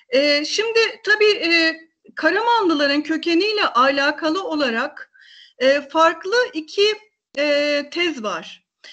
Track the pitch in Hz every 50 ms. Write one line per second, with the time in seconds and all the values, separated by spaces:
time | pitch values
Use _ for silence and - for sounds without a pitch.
0 | _ - - 269 285 294 285 294 302 302 - 415 440 466 440 453 453 392 - -
1 | - 403 427 427 427 427 392 311 311 339 339 339 330 320 320 320 330 _ _ _
2 | _ - - - - 320 359 403 453 466 466 453 403 339 320 285 294 277 285 294
3 | 294 302 320 311 - 339 339 339 392 427 427 415 359 - - 233 262 277 277 277
4 | 277 294 302 294 339 311 311 - 285 - 311 294 277 247 226 233 269 294 - -
5 | - _ _ _ - - - - - _ _ - 247 269 277 294 277 - - 320
6 | 330 330 330 330 - 370 440 494 494 - - 311 311 - - 403 403 427 427 415
7 | - _ _ _ _ _ - 269 294 294 285 285 294 294 285 285 277 285 - 339
8 | 349 339 294 254 214 202 175 160 190 - - - _ _ _ _ - -